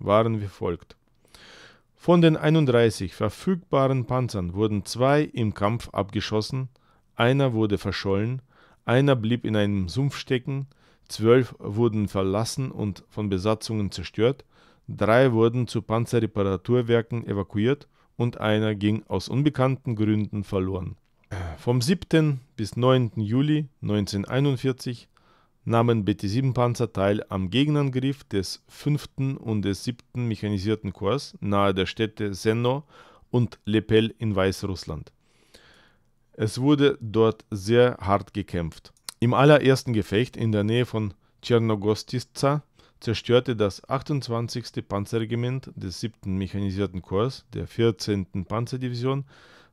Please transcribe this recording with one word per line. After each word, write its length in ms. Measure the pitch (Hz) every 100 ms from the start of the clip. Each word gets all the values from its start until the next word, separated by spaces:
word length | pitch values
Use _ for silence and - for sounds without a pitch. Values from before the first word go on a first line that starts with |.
waren 400 | 98 104 113 110
wie 60 | 101
folgt. 500 | - 101 85 - _ _ _ _ - - - - _ _
Von 260 | _ - 175
den 160 | 165 156
einunddreißig 800 | 151 160 143 120 117 - 92
verfügbaren 920 | - 107 - - 185 - 139 135 131 120
Panzern 480 | 127 123 107 87
wurden 300 | 92 110 104
zwei 380 | - 113 131 147
im 320 | 151 - 110
Kampf 340 | - 101 117 -
abgeschossen, 800 | - 101 104 - 107 104 131 131 _ _ _ _
einer 380 | - 117 139 139
wurde 260 | 110 110 98
verschollen, 640 | 104 - 101 98 110 131 - _ _ _
einer 300 | - 120 143
blieb 300 | 131 110 120
in 100 | 110
einem 340 | 107 101 101 90
Sumpf 280 | 120 139 -
stecken, 500 | - 127 131 139 135 _ _ _ -
zwölf 460 | - 107 127 120 -
wurden 500 | - 104 120 107 101
verlassen 600 | 101 95 98 110 - 131
und 340 | - 104 92 -
von 200 | - 104
Besatzungen 600 | 95 101 110 - 110 98
zerstört, 540 | - 87 - 113 139 - _ _ _ -
drei 460 | - 101 117 135
wurden 340 | 113 113 123 120
zu 160 | 113
Panzerreparaturwerken 1400 | - 110 117 120 113 - 98 95 - 123 117 117 117 120 113
evakuiert 600 | 101 95 101 110 143 - _ _ -
und 220 | 120 -
einer 340 | 107 107 107
ging 280 | 104 104 110 -
aus 200 | 98 -
unbekannten 680 | 120 147 - 131 131 - 107
Gründen 480 | 107 107 101 104
verloren. 520 | 98 98 92 95 95 - _ _ _ 95 90 80
Vom 240 | - 123
siebten 580 | 120 180 - 165 156 135 - -
bis 200 | 107 -
neunten 440 | 127 131 117 -
Juli 480 | 104 120 147 151 151 _
neunzehnhunderteinundvierzig 1300 | 107 104 101 101 101 127 143 131 135 127 - 120 - _ _ _ _ _
nahmen 420 | - 113 120 117 98
B-T-sieben 480 | 101 98 113 135
Panzer 360 | 117 120 117 120
teil 280 | - 98 107 -
am 220 | 98 92
Gegenangriff 760 | 117 147 147 139 127 135 139
des 400 | - 101 90 - _
fünften 680 | - 147 147 - - 135 135
und 260 | - 107
des 220 | 98 98
siebten 420 | - 117 _ 123 120
Mechanisierten 680 | 110 107 101 98 107 101
Korps 420 | - 98 131 - -
nahe 340 | 104 101 101
der 100 | 92
Städte 480 | 90 - 110 - 104
Seno 520 | 95 110 110 120 135 - - - _ _
und 280 | 123 117 - -
Lepel 480 | 107 104 110 110 -
in 160 | 113
Weißrussland. 800 | 98 95 - 98 92 - 76 - _ _ _ _ - _ _ _ _ _ _ _
Es 260 | - 107 -
wurde 380 | 135 147 143 139
dort 420 | 110 104 110 107 _
sehr 480 | 104 95 120 123 123
hart 320 | 92 98 98
gekämpft. 640 | 104 95 90 80 - - _ - -
Im 140 | 117
allerersten 580 | 117 139 151 123 131 -
Gefecht 460 | 113 - 104 123 -
in 140 | 113
der 120 | 107
Nähe 220 | 107 117 120
von 260 | 110 107 - _ _
Tschernogostizza 1200 | - 120 113 107 101 107 - 127 - - 139 147 - _ _ _
zerstörte 540 | - 110 - 120 131
das 320 | 113 104 - -
achtundzwanzigste 920 | 131 - 147 120 117 120 123 113 -
Panzerregiment 880 | - 101 98 113 110 117 123 131 -
des 260 | - 98 87
siebten 380 | 117 - 101 95
Mechanisierten 640 | 95 98 101 95 98 92
Korps 420 | - 95 120 - -
der 140 | 104 85
vierzehnten 800 | - 117 - - 101 92 98 90
Panzerdivision 800 | 107 120 131 127 120 127 139 135 - - - _